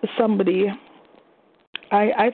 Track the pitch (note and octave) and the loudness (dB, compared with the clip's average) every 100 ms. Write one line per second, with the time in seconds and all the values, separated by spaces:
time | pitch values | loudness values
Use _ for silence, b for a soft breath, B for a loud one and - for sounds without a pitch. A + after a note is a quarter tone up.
0 | G#3+ - A3 G#3 F#3+ F#3 G3+ G3+ - - | -6 -2 0 2 0 0 0 -4 -16 -20
1 | _ _ _ _ _ _ _ - - G3+ | _ _ _ _ _ _ _ -18 -2 0
2 | G#3+ - A3 | 2 2 0